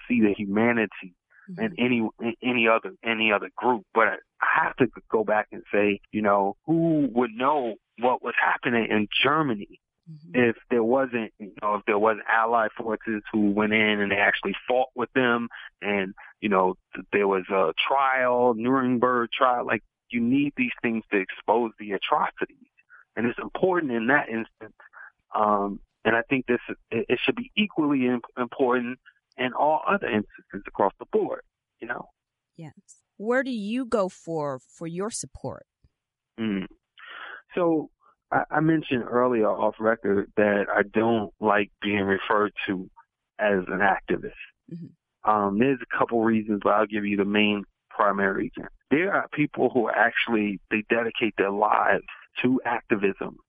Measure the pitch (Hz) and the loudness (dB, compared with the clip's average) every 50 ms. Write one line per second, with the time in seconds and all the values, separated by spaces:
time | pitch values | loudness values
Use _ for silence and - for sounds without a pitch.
0 | - - 123 120 110 104 98 - 107 98 98 107 113 120 120 117 110 98 - - | -4 -2 2 4 4 4 2 0 -2 -2 0 2 2 4 4 2 0 -2 -4 -10
1 | - 92 85 _ _ _ _ - - - 92 87 110 110 87 98 120 123 127 120 | -18 -20 _ _ _ _ _ -20 -20 -16 -10 -6 -6 -6 -4 -2 0 0 0 0
2 | 113 104 - - 123 117 113 - - 127 123 123 117 113 113 113 - 95 95 - | 0 -2 -4 -6 -6 -6 -6 -4 -4 -2 0 2 4 4 2 2 0 -4 -12 -8
3 | - 113 113 110 110 110 104 101 - 92 - - - 120 127 110 95 _ - 113 | -4 -4 -2 0 2 2 2 2 0 -4 -8 -2 0 0 0 0 -2 _ 2 2
4 | 110 104 90 - - _ _ - - - - 156 165 170 - - 131 113 - - | 2 2 2 -4 -10 _ _ -4 -2 0 0 0 0 -2 0 0 0 0 -2 -8
5 | - - - 113 110 101 107 107 104 - - 104 - - - 101 104 104 101 98 | -10 -4 -2 -2 0 0 0 -2 -2 -4 -8 -18 -10 -4 0 2 2 2 0 -2
6 | _ _ - 107 107 104 101 101 98 98 101 _ - - 160 165 165 165 160 151 | _ _ -6 -2 2 4 4 4 2 0 -4 _ -4 -2 0 2 2 2 2 2
7 | 143 127 107 117 123 117 107 113 127 135 151 151 127 117 104 - _ _ _ - | 0 0 0 0 0 0 0 -2 0 0 0 0 0 -4 -6 -8 _ _ _ -2
8 | 113 123 123 120 - 123 113 - - 170 180 - - 139 120 117 110 110 110 107 | 0 0 0 0 -4 -4 -2 0 0 0 -2 -2 -2 0 0 0 0 2 0 0
9 | 107 101 - - - 135 147 160 156 139 113 101 101 - - - _ _ _ _ | 0 0 -2 0 0 2 2 2 0 0 -2 -4 -6 -14 -16 -20 _ _ _ _
10 | _ 170 160 147 151 170 170 247 123 117 110 - - - 123 120 113 113 123 135 | _ -20 -20 -20 -12 -4 0 2 2 2 2 -2 -4 -2 0 0 2 2 2 2
11 | 135 127 117 120 110 98 _ - 110 95 - - - 104 104 101 - - 107 101 | 0 0 -2 -4 -6 -6 _ -14 -18 -16 -14 -8 -4 -4 -4 -2 0 0 0 2
12 | 104 110 110 101 - - 107 113 113 113 120 117 110 107 - - 123 117 110 107 | 4 2 2 0 0 0 2 2 2 2 2 2 0 0 -4 -6 -6 -6 -6 -6
13 | - - 110 104 101 - - 110 104 104 101 104 107 104 107 110 110 107 107 104 | -4 -6 -6 -6 -6 -4 0 2 2 2 2 2 0 2 2 2 2 2 2 2
14 | 101 101 98 98 101 101 98 - - 95 98 - - - 123 127 127 - - 127 | 0 0 0 2 2 2 0 0 -2 -4 -6 -6 -4 -2 0 0 0 -2 -4 -6
15 | 120 - - 135 127 123 117 120 117 117 - - - - _ - - 101 101 101 | -6 -2 0 2 2 2 2 0 -2 -6 -10 -14 -20 -20 _ -8 -4 -2 0 0
16 | 95 95 101 - - - - - - 107 101 95 95 92 95 - _ _ - - | -2 -4 -6 -12 -18 -20 -14 -6 -2 2 2 4 4 2 0 -4 _ _ -16 -16
17 | - - - 101 101 98 98 95 87 - 101 95 92 80 80 - - - 139 139 | -10 -2 0 0 2 2 2 0 0 0 0 2 2 2 0 -2 -2 0 0 2
18 | 139 135 131 131 127 127 123 123 123 123 120 110 113 123 131 135 127 127 127 120 | 2 2 0 0 0 0 2 2 2 2 2 0 0 0 0 2 2 0 0 2
19 | 113 127 127 120 117 117 - - 131 127 123 120 123 127 120 113 - _ _ _ | 2 2 2 2 -2 -2 -2 0 2 2 2 0 -2 -2 -4 -4 -4 _ _ _
20 | _ - - 120 117 117 127 139 143 147 - - 127 120 - - - 120 113 113 | _ -6 -4 -2 0 2 2 2 2 0 -2 -2 -4 -4 -4 -4 -4 -4 -2 -4
21 | - - - 101 95 - - - - - 104 117 120 110 - - 107 104 98 92 | -4 -2 -2 -2 -2 -2 -8 -8 0 2 2 2 2 -2 -4 -8 -10 -6 -6 -4
22 | - - 151 156 - - - - - - - _ - _ _ _ _ _ - - | -2 0 0 0 0 -2 -4 -6 -8 -10 -10 _ -20 _ _ _ _ _ -20 -20
23 | - _ - - 110 120 117 - 117 113 - - - 190 185 175 160 135 120 117 | -20 _ -8 -4 -4 -4 -4 -6 -10 -10 -6 -2 0 0 0 0 -2 -2 -2 -2
24 | 110 120 139 147 - - 113 113 110 - _ - 113 107 _ _ - - - - | 0 2 2 0 0 -2 -6 -6 -8 -8 _ -20 -20 -20 _ _ -20 -20 -20 -20
25 | - - _ _ _ - - 107 107 107 104 101 101 101 98 - - _ _ _ | -20 -20 _ _ _ -6 -2 0 2 2 2 0 0 -4 -6 -8 -14 _ _ _
26 | - 110 110 117 117 - 139 131 120 - 123 117 - - 104 - _ - - 117 | 0 0 0 0 0 0 -2 -2 0 0 -2 -2 -2 -6 -14 -12 _ -6 -4 -4
27 | 107 - 123 - - - 117 113 120 - - - 214 202 - - 156 147 147 135 | -2 0 -2 -2 0 -2 -2 -2 -4 -8 -2 -2 -2 -2 0 -2 0 0 2 2
28 | 123 123 123 120 - - - - 123 120 - - 139 123 120 127 120 120 131 - | 2 0 0 -2 -4 -8 -8 -8 -6 -6 -2 0 0 2 2 0 0 -4 -8 -12
29 | _ - _ _ _ _ _ - 127 127 113 117 139 147 156 151 - - 196 202 | _ -20 _ _ _ _ _ -4 -4 -4 -2 0 0 2 2 0 0 0 -2 0
30 | - 120 117 107 101 - - - - _ - 98 - - - - 107 98 - - | 0 -2 -2 -2 -2 -4 -10 -20 -20 _ -14 -14 -14 -8 -2 0 0 0 0 -4
31 | 120 - - 220 196 147 - - - _ _ _ _ _ _ - - 117 123 - | -10 -2 -2 -2 0 -2 -4 -10 -12 _ _ _ _ _ _ -16 -12 -10 -10 -10
32 | - - _ _ _ _ _ _ _ _ _ - 165 147 - - _ - - _ | -10 -14 _ _ _ _ _ _ _ _ _ -20 -20 -20 -20 -20 _ -20 -20 _
33 | _ _ _ - 196 220 240 262 269 262 254 226 196 202 226 247 269 226 254 220 | _ _ _ -10 -4 -2 0 0 0 -2 -4 -6 -4 -4 -4 -4 -4 -2 0 0
34 | 190 185 - - - - 165 160 147 143 135 131 _ _ _ - 170 165 170 175 | 0 0 -4 -10 -12 -8 -6 -4 -4 -4 -6 -8 _ _ _ -12 -10 -10 -6 -6
35 | 196 214 233 - - 131 - - - 127 92 - - _ _ _ _ _ _ _ | -6 -6 -6 -8 -12 -12 -14 -12 -12 -10 -10 -12 -16 _ _ _ _ _ _ _
36 | _ _ _ _ _ _ _ - 113 110 101 95 - - - _ _ _ _ - | _ _ _ _ _ _ _ -6 -4 -2 -2 -2 -4 -8 -12 _ _ _ _ -20
37 | - - - - - - - - - _ - - 175 170 165 156 139 - _ _ | -20 -18 -18 -16 -16 -16 -18 -18 -16 _ -2 0 2 2 2 0 -2 -4 _ _
38 | _ _ _ _ _ - - 135 - - - 151 156 156 165 156 151 - 139 123 | _ _ _ _ _ -2 -2 -2 -2 0 0 0 2 4 2 2 0 -2 -2 -4
39 | 110 - 117 120 123 127 123 113 107 101 101 98 107 107 107 - 110 110 113 113 | -2 0 0 2 2 2 2 2 2 2 2 2 0 -2 0 0 2 2 2 2
40 | - 101 101 101 - - - - 104 104 101 101 98 - 104 107 104 101 - 110 | 2 0 0 0 0 -2 0 2 2 4 4 2 0 0 2 0 0 0 2 0
41 | 110 113 117 113 104 101 - - 107 107 101 104 104 - _ - - 101 104 104 | 2 2 2 0 0 -4 -6 -2 0 2 4 2 2 -2 _ -8 -4 -2 0 0
42 | 98 98 98 95 - - 113 104 104 101 - - - - 101 90 92 - _ - | 2 2 0 0 0 0 2 2 2 0 -2 -6 -6 -4 -4 -4 -6 -10 _ -20
43 | - _ _ _ _ _ _ - 107 104 101 95 90 - 95 95 101 98 92 - | -20 _ _ _ _ _ _ -2 0 2 2 2 0 -2 -2 2 2 2 2 2
44 | - - 92 82 - - - - - - _ _ _ - 165 170 170 - _ _ | 0 -4 -4 -4 -4 -8 -14 -16 -20 -20 _ _ _ -18 -16 -16 -16 -16 _ _
45 | _ _ _ _ - - 107 107 101 101 98 104 120 135 139 123 123 - - - | _ _ _ _ 0 2 2 4 2 2 2 2 2 2 2 0 -4 -6 -2 -2
46 | 131 - 117 117 110 113 113 110 107 110 107 101 92 98 101 104 110 104 107 107 | -2 0 0 2 2 2 2 2 0 0 -2 0 2 2 4 4 2 0 -2 -4
47 | 104 101 101 98 98 101 101 104 107 104 104 101 98 - _ _ _ _ - - | -4 -2 0 0 0 2 2 2 2 2 2 -2 -4 -10 _ _ _ _ 0 2
48 | 110 101 95 98 98 98 98 - - - - - - - - - _ - 127 147 | 2 2 2 2 0 0 0 -2 -4 -6 -8 -12 -16 -16 -16 -14 _ -2 0 0
49 | 180 196 180 143 117 - - - 151 139 - - 131 123 113 127 110 110 113 - | 0 0 -2 -2 -4 -4 -4 -4 -4 -2 -2 0 0 0 2 2 0 0 2 2
50 | 107 117 - - - - 117 107 104 104 98 87 _ - - 107 104 - 117 117 | 2 2 2 -2 -4 0 0 0 0 0 -4 -6 _ -4 -4 -4 0 0 0 0
51 | 117 113 - - 131 110 - - 95 98 98 101 104 107 117 113 104 101 101 90 | 0 -2 -2 -2 -2 -2 0 0 0 0 2 2 2 2 4 2 4 2 2 0
52 | - - - - - _ - - - 127 127 127 - - 120 117 - - 117 101 | -2 -6 -20 -20 -20 _ -8 -2 0 2 2 2 0 -2 -4 -4 -2 -2 -2 0
53 | 98 98 98 - - - - - _ | 0 0 -2 -2 -8 -10 -10 -14 _